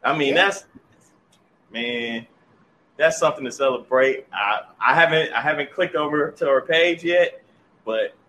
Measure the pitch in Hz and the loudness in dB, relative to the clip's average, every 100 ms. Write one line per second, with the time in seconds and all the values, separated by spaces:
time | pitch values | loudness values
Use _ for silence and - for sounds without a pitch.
0 | 127 151 139 151 196 196 - - _ _ | -4 -2 0 2 2 0 -12 -20 _ _
1 | _ _ _ _ _ _ _ 113 120 120 | _ _ _ _ _ _ _ -8 -6 -6
2 | 117 117 113 _ _ _ _ _ _ - | -6 -8 -12 _ _ _ _ _ _ 0
3 | 160 160 156 - 127 120 139 123 - 127 | 0 2 -2 -2 -10 -2 0 0 0 2
4 | 135 135 - 90 101 107 - - 117 147 | 4 0 -6 -4 -2 -2 -6 -2 2 4
5 | 165 160 156 117 139 147 139 - 175 160 | 4 2 0 -2 -2 -4 -6 -4 -4 -2
6 | 151 151 143 - 151 135 131 160 175 165 | -2 -2 -4 -2 0 0 2 2 2 0
7 | 170 175 170 - _ _ _ _ - 110 | 0 2 0 -2 _ _ _ _ -6 -4
8 | 101 _ | -4 _